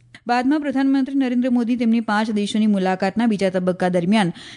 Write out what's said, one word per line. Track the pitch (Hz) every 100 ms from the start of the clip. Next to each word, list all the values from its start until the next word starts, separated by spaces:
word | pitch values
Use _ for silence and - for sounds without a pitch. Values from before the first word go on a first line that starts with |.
| _ - -
બાદમાં | 240 254 311
પ્રધાનમંત્રી | 285 262 269 269 262 277
નરેન્દ્ર | 254 247 254
મોદી | 240 226 247
તેમની | 233 233
પાંચ | 226 208 220
દેશોની | 208 202 214 214
મુલાકાતના | 196 185 185 196 202 240
બીજા | 202 190
તબક્કા | 185 185 175 180
દરમિયાન | 180 170 220 175 - -